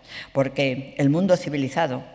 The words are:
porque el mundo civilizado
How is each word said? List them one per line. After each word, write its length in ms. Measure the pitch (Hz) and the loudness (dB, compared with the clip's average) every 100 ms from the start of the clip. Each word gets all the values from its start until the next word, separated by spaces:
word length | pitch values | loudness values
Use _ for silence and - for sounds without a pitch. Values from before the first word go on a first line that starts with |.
| - - - | -18 -18 -6
porque 600 | 135 135 135 139 127 - - | -2 -2 0 -2 -2 -8 0
el 100 | 143 | 2
mundo 300 | 156 190 175 | 4 4 2
civilizado 640 | 156 143 131 165 160 127 127 | 0 -4 -2 0 -2 -2 -8